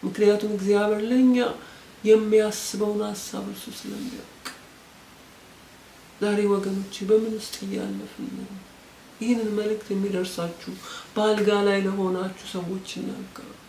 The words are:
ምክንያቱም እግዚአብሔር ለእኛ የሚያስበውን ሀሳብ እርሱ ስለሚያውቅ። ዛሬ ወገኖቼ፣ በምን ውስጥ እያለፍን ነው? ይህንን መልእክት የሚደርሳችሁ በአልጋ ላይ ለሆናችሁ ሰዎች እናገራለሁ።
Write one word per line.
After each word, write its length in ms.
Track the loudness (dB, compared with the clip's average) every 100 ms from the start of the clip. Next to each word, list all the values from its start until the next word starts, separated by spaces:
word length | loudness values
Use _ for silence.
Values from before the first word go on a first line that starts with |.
ምክንያቱም 480 | -6 4 4 4 2
እግዚአብሔር 480 | -2 2 4 4 2 2
ለእኛ 320 | 6 6 6 2 -2 -14 -20 -20 -4
የሚያስበውን 960 | 6 6 8 4 4 -2 -6 -2 -2 0
ሀሳብ 420 | -2 -6 -8 -8 -10
እርሱ 180 | -10 -14
ስለሚያውቅ። 520 | -12 -12 -10 -10 -10 -16 -16 -18 -18 -20 -20 -20 -20 -20 -20 -20 -20 -20 -20 -20 -20 -20 -20 -20 -4
ዛሬ 200 | 0 2 4
ወገኖቼ፣ 480 | 2 2 -4 -4 -8 2
በምን 280 | 2 2
ውስጥ 220 | -6 -8 -10
እያለፍን 640 | -6 -6 -6 -8 -10 -12 -10
ነው? 160 | -10 -12 -14 -18 -20 -20 -20 -20 -8
ይህንን 320 | 0 0 0
መልእክት 360 | -2 -2 -4 -2
የሚደርሳችሁ 840 | -2 -2 -2 -4 -4 -6 -6 -12 -14 -14 -16 -8
በአልጋ 400 | 0 2 4 4 4
ላይ 180 | 4 2
ለሆናችሁ 680 | 2 0 0 -2 -4 -8 -10
ሰዎች 400 | -8 -6 -8 -8
እናገራለሁ። 640 | -8 -8 -8 -12 -16 -18 -20